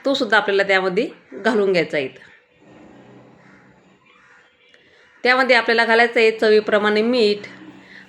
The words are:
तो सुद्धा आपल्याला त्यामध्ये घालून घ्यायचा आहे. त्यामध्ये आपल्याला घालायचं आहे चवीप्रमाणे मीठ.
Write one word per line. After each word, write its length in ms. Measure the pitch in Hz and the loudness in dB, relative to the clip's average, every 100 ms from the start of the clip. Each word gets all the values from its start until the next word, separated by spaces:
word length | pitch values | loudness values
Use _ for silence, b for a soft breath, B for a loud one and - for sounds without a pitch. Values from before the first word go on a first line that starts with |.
तो 100 | 269 | -4
सुद्धा 220 | 269 233 214 | -4 0 0
आपल्याला 260 | 202 196 | 0 -2
त्यामध्ये 460 | 196 190 190 185 - - _ | 0 0 -2 -4 -6 -8 _
घालून 380 | - 208 220 196 | -8 -4 0 0
घ्यायचा 240 | 180 156 156 | 0 -2 -4
आहे. 120 | 131 - - - _ _ _ - - - - - - - - - _ _ _ _ _ _ _ _ _ _ _ _ b b b _ | -8 -12 -20 -20 _ _ _ -20 -20 -20 -20 -20 -20 -20 -20 -20 _ _ _ _ _ _ _ _ _ _ _ _ b b b _
त्यामध्ये 320 | 240 254 254 240 | 0 2 2 2
आपल्याला 280 | 226 226 | 2 0
घालायचं 360 | 226 226 233 240 | 2 2 2 2
आहे 100 | 220 | 0
चवीप्रमाणे 720 | 220 220 214 208 214 208 214 | 2 2 2 2 0 0 0
मीठ. 440 | 226 254 208 202 - - - - B B | 0 0 0 -2 -8 -20 -20 -20 B B